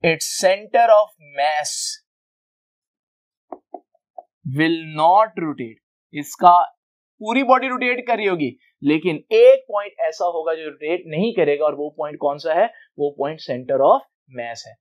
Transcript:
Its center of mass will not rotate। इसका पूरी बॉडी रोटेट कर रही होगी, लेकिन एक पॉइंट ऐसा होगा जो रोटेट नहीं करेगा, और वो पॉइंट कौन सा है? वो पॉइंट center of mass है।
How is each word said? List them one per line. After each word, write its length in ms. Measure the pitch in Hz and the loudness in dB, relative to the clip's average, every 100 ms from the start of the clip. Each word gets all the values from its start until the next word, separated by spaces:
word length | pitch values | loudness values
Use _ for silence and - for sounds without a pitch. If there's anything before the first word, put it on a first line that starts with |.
Its 240 | 170 160 - - | 0 -2 -4 -2
center 480 | 190 196 208 226 233 | 0 0 -2 0 6
of 160 | 214 208 _ 147 143 | 4 4 _ _ -4
mass 340 | 143 151 147 - - - _ _ _ _ _ _ _ _ _ _ _ _ _ _ _ - _ - _ _ _ - - _ - 135 | -2 -2 -6 -8 -10 -12 _ _ _ _ _ _ _ _ _ _ _ _ _ _ _ -20 _ -20 _ _ _ -20 -20 _ -10 -2
will 220 | 160 165 160 156 | 0 0 -6 0
not 440 | 160 190 220 220 | 4 4 2 -2
rotate। 360 | 160 131 120 113 _ _ _ | -8 -8 -12 -14 _ _ _
इसका 400 | 156 147 - 180 175 - _ _ _ _ _ | -14 -14 2 6 6 2 _ _ _ _ _
पूरी 220 | 214 247 | -4 -2
बॉडी 240 | 262 262 262 | 2 2 2
रोटेट 380 | 254 247 247 240 | -4 -4 -4 -4
कर 100 | 226 | -2
रही 80 | 208 | -2
होगी, 240 | 180 139 - _ _ | -2 -6 -8 _ _
लेकिन 320 | 143 156 175 151 _ | -2 0 -2 -6 _
एक 320 | 311 247 269 - | 6 8 6 2
पॉइंट 320 | 208 202 _ | -8 -8 _
ऐसा 240 | 165 160 180 | -6 -2 -4
होगा 260 | 170 160 | -2 -4
जो 160 | 160 156 | -6 -8
रोटेट 340 | 139 151 175 - | -10 -6 -6 -6
नहीं 260 | 156 214 | -4 -4
करेगा, 320 | - 151 143 151 | 0 0 2 -2
और 100 | 143 | -4
वो 140 | 147 147 | -10 -8
पॉइंट 200 | 151 147 | -12 -4
कौन 160 | 147 147 | -4 -4
सा 160 | 151 | -4
है? 120 | 156 226 - _ - | 0 0 -4 _ -6
वो 100 | 147 143 | -6 -4
पॉइंट 240 | 139 160 | -8 -8
center 380 | - 127 127 139 156 | -10 -10 -4 2 4
of 200 | 262 - _ _ | 4 0 _ _
mass 320 | 127 117 117 - | -14 -14 -14 -18
है। 80 | 113 | -20